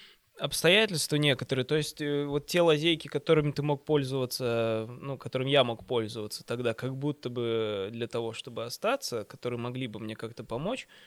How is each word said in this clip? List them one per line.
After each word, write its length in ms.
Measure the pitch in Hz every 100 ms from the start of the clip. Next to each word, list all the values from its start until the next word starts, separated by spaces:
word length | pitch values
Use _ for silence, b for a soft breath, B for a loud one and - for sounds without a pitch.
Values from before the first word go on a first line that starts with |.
| b b _ -
обстоятельства 760 | 143 - 160 196 220 165 - 147
некоторые, 480 | 147 127 - 131
то 120 | 127 151
есть, 240 | 151 -
э, 240 | 147 143
вот 220 | 143 143 139
те 160 | 175
лазейки, 460 | 170 151 165 160 -
которыми 440 | 143 - 156 147
ты 100 | 143
мог 220 | 147 143
пользоваться, 1000 | - 151 131 135 127 - 127 117 113 110 110
ну, 300 | 120 139 135
которым 300 | - 127 131
я 160 | 139
мог 220 | 123 113 -
пользоваться 580 | 123 107 113 107 -
тогда, 300 | - 120 123
как 220 | 113 131 131
будто 320 | 143 143 123
бы 580 | 123 117 113 110 101 98
для 140 | 117 117
того, 240 | 120 113
чтобы 320 | 113 - 117
остаться, 600 | 117 - 208 262 - 117
которые 360 | 101 - 123 120
могли 260 | 120 123 131
бы 140 | 107
мне 160 | 110 110
как-то 280 | 113 117
помочь, 440 | 113 113 170 254 - b